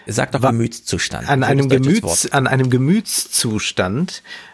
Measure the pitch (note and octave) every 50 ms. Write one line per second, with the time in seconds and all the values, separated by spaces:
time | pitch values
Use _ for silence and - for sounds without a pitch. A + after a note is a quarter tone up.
0 | - - G#2 A#2 C3 - - C3 A#2 C3 A#2+ A2+ A#2 A#2 - - - - - E2+
1 | - - - - - - C#3+ C3 B2+ C3 C#3 C3+ C#3 C3+ C3+ C3 C3 C#3 F3 A3+
2 | - E2+ E2 - - - - C#3 C3+ B2 - B2 C3 B2+ B2 B2+ C3 C#3+ F#3 A3
3 | - - - - - - - - - A#2 G#2+ G#2 - - - - F#2+ F#2 G2 C3
4 | F3+ F3+ - - - - - - - -